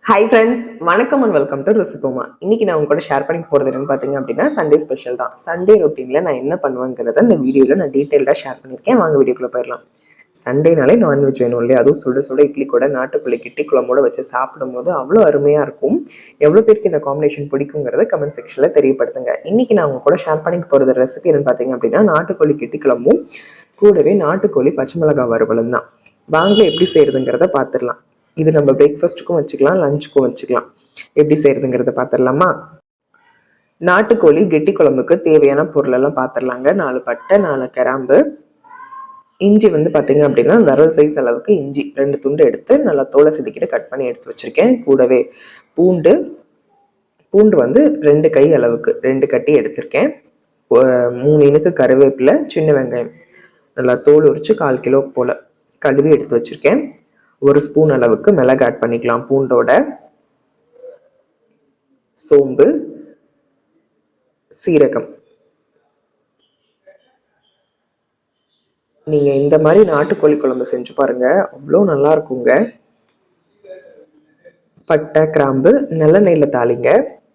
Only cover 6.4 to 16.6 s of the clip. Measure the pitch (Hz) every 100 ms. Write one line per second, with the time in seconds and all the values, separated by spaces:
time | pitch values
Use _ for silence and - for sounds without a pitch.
6.4 | 131 165 143 127 127 123 120 120 233 175
7.4 | 131 135 131 165 156 135 143 147 135 147
8.4 | 135 127 131 131 - 240 165 147 123 123
9.4 | 127 123 123 120 _ _ _ _ _ -
10.4 | - 131 160 165 131 233 180 139 139 131
11.4 | 123 120 120 131 127 147 - 127 139 131
12.4 | 147 143 139 120 135 135 131 147 127 117
13.4 | 120 131 151 135 120 127 127 - 127 123
14.4 | 135 - 131 123 143 165 131 208 180 143
15.4 | 143 151 139 - 143 269 - - - _
16.4 | 147 180